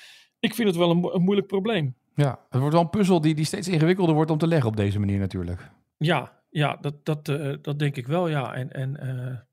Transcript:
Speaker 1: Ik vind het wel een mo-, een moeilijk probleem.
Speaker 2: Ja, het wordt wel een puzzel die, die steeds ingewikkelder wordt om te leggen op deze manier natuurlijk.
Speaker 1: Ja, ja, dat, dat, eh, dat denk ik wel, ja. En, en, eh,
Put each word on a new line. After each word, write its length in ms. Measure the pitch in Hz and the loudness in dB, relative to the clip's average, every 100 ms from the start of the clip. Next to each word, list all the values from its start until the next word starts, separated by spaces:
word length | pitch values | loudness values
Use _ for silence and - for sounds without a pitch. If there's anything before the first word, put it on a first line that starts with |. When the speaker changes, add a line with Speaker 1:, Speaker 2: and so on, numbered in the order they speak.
| - - _ _ | -20 -20 _ _
Speaker 1:
Ik 140 | 226 - | -4 0
vind 120 | 214 | 0
het 100 | 170 | 2
wel 120 | 175 | 4
een 60 | 170 | 4
mo-, 160 | 175 | 2
een 80 | 190 | 2
moeilijk 240 | 180 202 190 | 2 2 0
probleem. 480 | 196 196 214 139 - _ - | -2 0 0 -2 -6 _ 0
Speaker 2:
Ja, 240 | 143 - _ | 0 -2 _
het 100 | 123 | -2
wordt 140 | 139 165 | 2 2
wel 80 | |
een 60 | 165 | 2
puzzel 320 | 208 190 180 | 2 4 4
die, 140 | 151 156 | 4 2
die 100 | 156 | -2
steeds 220 | - 156 | -4 -2
ingewikkelder 480 | 170 160 185 175 156 | 2 4 4 2 2
wordt 160 | 160 | 2
om 60 | 156 | 2
te 100 | 165 | 2
leggen 220 | 165 117 | 2 2
op 60 | 107 | 2
deze 220 | 101 101 | 0 0
manier 200 | 101 98 | 0 0
natuurlijk. 500 | 95 98 87 90 - _ _ _ | -2 -4 -6 -8 -12 _ _ _
Speaker 1:
Ja, 400 | 151 156 - _ _ | 0 0 -2 _ _
ja, 280 | - 147 - | -2 -2 -2
dat, 240 | 147 143 - | -8 -8 -6
dat, 220 | 151 151 | -6 -4
eh, 240 | 143 143 151 | -4 -4 -6
dat 180 | 151 147 | -6 -4
denk 160 | 147 139 | -2 -4
ik 120 | 120 | -4
wel, 200 | 165 175 | -2 0
ja. 260 | 151 120 | -2 -4
En, 180 | - 127 | -6 -8
en, 260 | - 131 139 | -6 -8 -6
eh, 380 | 135 127 123 123 - | -8 -8 -8 -10 -14